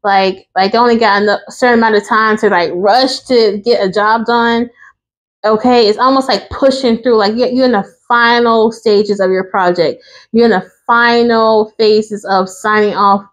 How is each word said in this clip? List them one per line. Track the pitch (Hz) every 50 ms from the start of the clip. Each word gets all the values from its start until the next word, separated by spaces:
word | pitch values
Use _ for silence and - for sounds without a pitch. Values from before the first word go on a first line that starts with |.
| -
Like, | 208 196 196 190 190 190 - - _ _
like, | 185 190 196
they | 220
only | 226 240 240 233
got | 226 233 208 196 202 208
enough, | 208 202 - -
a | -
certain | - - 262 247 240 226
amount | 226 220 214
of | 208 208
time | - 233 214 220 220 214
to, | 220 - 202
like, | 196 175 175 160 175
rush | 175 196 202 208 254 262 262 - -
to | - - 254 233 226 208 196
get | 208 196 240 240 - 202
a | 190
job | 175 208 208 214 220 240 220
done. | 233 233 233 233 233 233 233 240 240 _ _ - - _ _ _ _ _ _ _ _ _ _ -
Okay, | 214 220 214 - 254 247 240 226
it's | 202 214 -
almost | 247 262 269 269 262 -
like | 220 196 - -
pushing | - - 285 269 262 269 269 240 226 226
through, | - 254 233
like, | 220 202 202 220
you're, | 240 247 -
you're | 247 254 262
in | 254 233
the | 202 196 - _ _ _
final | _ 240 240 233 233 240 240 240 233 226 226 214 233
stages | 226 - - 226 208 202 214 208 202 202
of | 190 185
your | 185 185 190
project. | 190 - 202 180 180 180 175 165 147 120 - - - - - - _
You're | - 226 233
in | 226
the | 196 185 185 - _ _ _
final | - 233 233 240 233 233 240 233 233 226 226 220 220 220 214 214 214 _
phases | - 226 214 214 214 214 - 208 202 -
of | 185 196 190 190 190
signing | - - - 214 214 214 208 208 170
off | 175 202 196 196 202 202 -